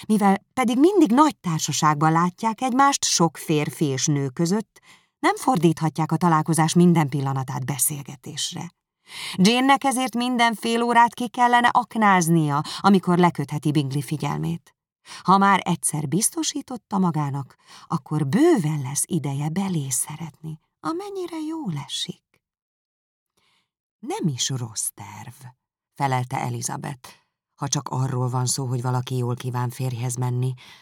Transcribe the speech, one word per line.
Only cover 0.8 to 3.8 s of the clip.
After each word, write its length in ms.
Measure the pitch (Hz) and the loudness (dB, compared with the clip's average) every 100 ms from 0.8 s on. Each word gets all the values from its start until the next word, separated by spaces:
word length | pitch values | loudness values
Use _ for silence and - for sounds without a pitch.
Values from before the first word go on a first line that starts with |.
| 330 415 294 | 4 6 4
nagy 260 | 247 302 - | 4 4 0
társaságban 760 | 180 156 - 143 156 147 160 | -4 -2 -2 0 2 4 2
látják 500 | 165 175 - 220 214 | 2 0 -2 -4 -2
egymást 420 | 262 254 277 - | -2 2 2 2
sok 340 | - - 165 - | 0 2 0 -2
férfi 480 | - 151 147 - | -2 0 0 -2